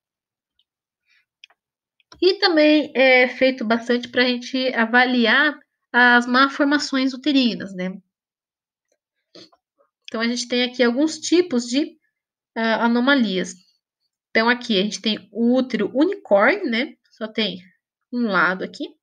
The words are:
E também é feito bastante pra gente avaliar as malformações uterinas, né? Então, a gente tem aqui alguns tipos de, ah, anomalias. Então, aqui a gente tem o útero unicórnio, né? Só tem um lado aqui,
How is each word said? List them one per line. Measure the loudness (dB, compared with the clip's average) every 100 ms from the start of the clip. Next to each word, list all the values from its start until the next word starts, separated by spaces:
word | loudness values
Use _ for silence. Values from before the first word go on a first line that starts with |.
| _ _ _ _ _ _ _ _ _ _ _ _ _ _ -20 _ _ _ _ _ _ -2
E | 0 2
também | 0 4 4 4 2
é | 2 4 6 4
feito | 2 0 0
bastante | -2 -2 0 -4 -2
pra | -2
gente | 0 -2 -6 -4 -4
avaliar | -2 0 2 2 2 2 2 0 -2 _ _ _
as | 2 4 4 2
malformações | 2 0 0 0 0 -2 -2 -2
uterinas, | -2 0 2 0 -2 -10
né? | -8 -8 -10 _ _ _ _ _ _ _ _ _ _ _ _ _ -20 -20 _ _ _ _ _
Então, | -12 -4
a | -4
gente | -4 -4
tem | -4
aqui | -4 0
alguns | 0 2 -2 -2
tipos | 0 0 2 -2 -2
de, | -4 -4 -8 _ _ _ _ _
ah, | -6 -2 0 2
anomalias. | 2 2 2 2 -2 -6 -10 _ _ _ _ _ _ _
Então, | -2 0
aqui | 0 -2 -2
a |
gente | -2 -4
tem | -6 -6 -8
o | -2 0
útero | 2 0 -4 -4
unicórnio, | 0 0 -2 0 2 2 0 -4
né? | -4 -6 -10 _
Só | _ -10
tem | -6 -6 -6 -16 _ _ _ _
um | -6 -2
lado | 0 0 -2
aqui, | -8 -10 -14 -16